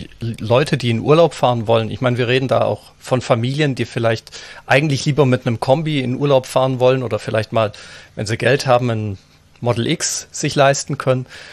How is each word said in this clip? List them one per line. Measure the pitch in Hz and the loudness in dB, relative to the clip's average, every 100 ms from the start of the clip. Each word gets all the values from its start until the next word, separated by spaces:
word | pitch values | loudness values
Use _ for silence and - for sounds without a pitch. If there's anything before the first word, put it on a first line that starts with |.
| - - | -2 -10
Leute, | 117 107 110 120 151 143 | -10 -8 0 2 2 -2
die | 120 | 0
in | 113 | -2
Urlaub | 117 151 165 | 2 4 4
fahren | - 135 120 107 | 2 0 0 2
wollen. | 117 110 | 2 0
Ich | 104 | -2
meine, | 127 120 | -2 0
wir | 120 | 0
reden | 127 131 | 0 2
da | 117 | 0
auch | 107 107 - _ | 0 -4 -10 _
von | - 127 | -4 -4
Familien, | - 120 123 139 151 | 0 0 0 -2 -2
die | 127 117 | -2 -4
vielleicht | - 113 113 - - - - - | -2 -2 -2 -6 -20 -20 -20 0
eigentlich | 131 156 135 - | 2 2 -2 -2
lieber | 139 | 2
mit | 135 123 - | 2 2 0
einem | 113 | -4
Kombi | - 135 156 147 | 0 0 0 -4
in | 123 135 | -2 -2
Urlaub | 143 135 131 | 2 2 2
fahren | 139 131 127 | 0 0 2
wollen | 127 131 | 2 2
oder | 120 107 | -2 -6
vielleicht | - 113 107 | -2 -4 -2
mal, | 117 110 - - - - | 0 -2 -4 -20 -20 -20
wenn | - 104 | -10 -6
sie | 113 | -2
Geld | 120 143 139 | 0 0 2
haben, | 123 123 | 2 2
ein | 113 107 98 _ _ _ _ | -2 -4 -8 _ _ _ _
Model | 117 120 117 | -4 -2 -2
X | 165 - - - | -2 -4 -6 -10
sich | - 151 | -6 -4
leisten | 147 139 139 - 143 | 2 2 2 -4 -6
können. | - 131 127 - - | -2 -2 -4 -16 -20